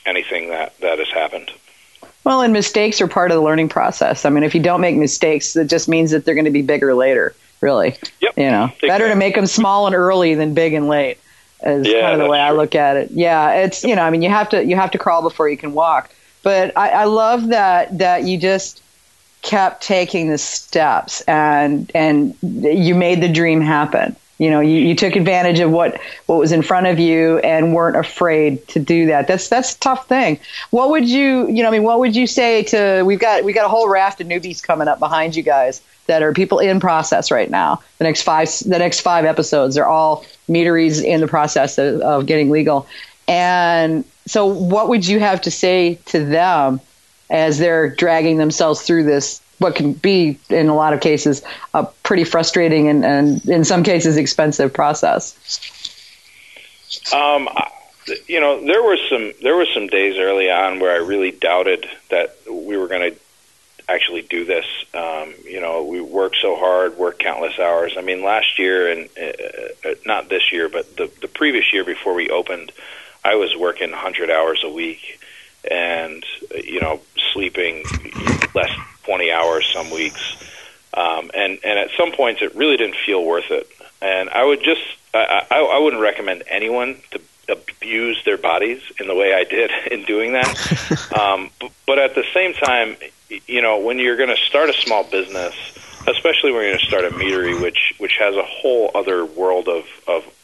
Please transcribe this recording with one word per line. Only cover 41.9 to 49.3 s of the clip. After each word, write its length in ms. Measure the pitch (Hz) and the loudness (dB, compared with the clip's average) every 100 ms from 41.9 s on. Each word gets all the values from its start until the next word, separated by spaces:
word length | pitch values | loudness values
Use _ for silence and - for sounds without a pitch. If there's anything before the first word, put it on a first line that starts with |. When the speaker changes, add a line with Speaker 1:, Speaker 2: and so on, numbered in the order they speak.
| 117 | 0
Speaker 2:
of 260 | 139 143 139 | 0 0 0
getting 240 | 156 143 | 2 4
legal. 360 | 151 151 139 - - - _ - | 2 2 0 -2 -20 -20 _ -2
And 760 | 175 180 180 170 165 160 160 - _ - | 0 2 2 2 2 2 -2 -6 _ -4
so 200 | 220 196 | 0 0
what 420 | 190 180 208 220 | 0 0 0 2
would 180 | 233 180 | 2 2
you 140 | 208 | 2
have 220 | 208 185 | 2 0
to 80 | 175 | -2
say 500 | - 185 185 170 170 - | 0 2 2 2 -2 -2
to 180 | 170 | -2
them 560 | 143 160 180 165 135 131 _ _ _ _ - | 2 2 4 4 2 -2 _ _ _ _ -4
as 300 | 160 160 147 | 0 2 2
they're 320 | 170 165 151 | 2 2 0
dragging 480 | - 175 160 160 156 | 0 2 2 2 2
themselves 440 | 156 151 160 151 | 0 2 0 0
through 220 | - 165 | 0 2
this, 360 | 147 143 139 | 4 2 0